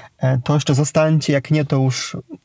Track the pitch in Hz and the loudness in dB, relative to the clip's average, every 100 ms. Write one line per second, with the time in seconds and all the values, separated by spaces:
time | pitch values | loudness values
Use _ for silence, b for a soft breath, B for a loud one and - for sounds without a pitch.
0 | B _ 131 131 - 147 - 135 147 165 | B _ 0 0 0 0 2 0 0 2
1 | 156 156 - 139 - 151 147 139 131 123 | 2 2 2 -2 0 0 0 0 0 -2
2 | - 175 - 311 | -6 -12 -14 -20